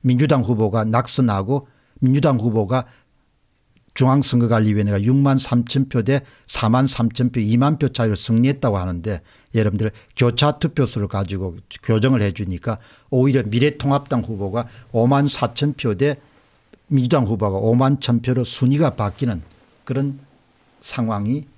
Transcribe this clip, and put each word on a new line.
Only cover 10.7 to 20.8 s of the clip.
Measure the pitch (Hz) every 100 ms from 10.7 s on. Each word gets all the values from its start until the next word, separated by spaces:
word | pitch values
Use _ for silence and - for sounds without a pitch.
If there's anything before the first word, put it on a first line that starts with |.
| - 123 - 101
가지고 | 101 95 98 92 87 - -
교정을 | - 113 127 131
해 | 101
주니까 | 90 95 90 - 110 - - _
오히려 | 131 135 131
미래통합당 | 104 113 147 147 139 139 139 123
후보가 | 110 107 98 110 120 - -
오만 | 113 120 139 143
사천 | - 127 - 143
표 | - 127 95
대 | 143 139 _ _ _ _ _ - _
민주당 | 139 123 143 117
후보가 | 107 104 95
오만 | 110 120 135 143
천 | - 120
표로 | 120 127 120
순위가 | - 127 143 156 -
바뀌는 | 104 - 123 92 - _ _ _
그런 | - 139 139 139 - _ _ _ _ _